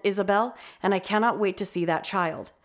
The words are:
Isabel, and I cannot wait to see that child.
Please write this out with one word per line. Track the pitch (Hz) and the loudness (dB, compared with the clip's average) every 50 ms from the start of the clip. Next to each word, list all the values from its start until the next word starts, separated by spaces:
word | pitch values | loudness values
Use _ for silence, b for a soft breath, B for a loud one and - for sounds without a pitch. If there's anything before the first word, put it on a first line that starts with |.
| - | -2
Isabel, | 202 196 202 196 190 196 208 226 247 - B B B B B B | 0 0 0 2 2 2 2 2 0 -4 B B B B B B
and | 190 202 | 0 0
I | 185 | 0
cannot | 185 - 208 214 220 240 - - | 0 0 0 2 2 2 2 2
wait | 214 196 180 - | 0 0 0 -2
to | 196 | -4
see | 185 - 180 170 | -2 -2 0 0
that | 165 165 156 - | 0 0 0 -2
child. | - 202 196 175 160 156 123 98 - - _ B | -2 -2 -2 0 -2 -2 -6 -10 -14 -18 _ B